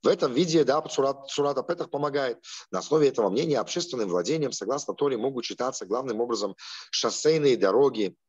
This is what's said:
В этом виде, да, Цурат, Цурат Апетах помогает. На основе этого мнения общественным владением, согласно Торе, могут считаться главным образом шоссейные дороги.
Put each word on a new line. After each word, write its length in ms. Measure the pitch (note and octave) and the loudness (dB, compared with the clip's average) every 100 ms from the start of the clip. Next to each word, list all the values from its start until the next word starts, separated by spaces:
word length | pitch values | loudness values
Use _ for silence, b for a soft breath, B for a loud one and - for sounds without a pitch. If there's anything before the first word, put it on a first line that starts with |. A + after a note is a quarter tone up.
В 60 | C3+ | 2
этом 260 | F3+ D3 | 2 0
виде, 280 | B2 F3 E3 | 0 2 4
да, 180 | C3 D3 | 4 2
Цурат, 480 | D3+ - C3+ C#3 - | 0 0 0 0 -8
Цурат 260 | - C#3+ C3+ | -2 0 0
Апетах 320 | A#2+ B2 - | -4 -6 -4
помогает. 500 | C#3 C#3+ C#3 C3 A#2 B B B | -4 -2 0 -2 -4 B B B
На 100 | F#2 | -8
основе 280 | - D#3 C#3+ | 0 4 4
этого 220 | B2 G2+ | 4 0
мнения 280 | G#2 E3 C3+ | 2 0 0
общественным 500 | G#2 F3+ E3+ B2+ G2+ | -2 -6 -6 -4 0
владением, 420 | F2 F2 D#3+ C#3 | 0 0 -2 -2
согласно 400 | - G2 C#3 - | -4 -4 -4 -4
Торе, 240 | - C#3+ A#2+ | -2 -2 0
могут 300 | B2+ C3 - | -2 -4 -8
считаться 400 | F#2+ B2+ C3 F#2+ | -4 -4 -4 -4
главным 340 | A2+ C3+ A2 | -4 -2 -4
образом 340 | A#2+ A2 G2+ F#2 B B B | -2 -2 -4 -6 B B B
шоссейные 680 | - A#2+ - D3+ D#3+ C#3+ A2+ | -4 -2 0 2 4 4 4
дороги. 580 | F#2+ G#2+ C#3 A2+ F#2+ - | 4 6 4 2 -4 -4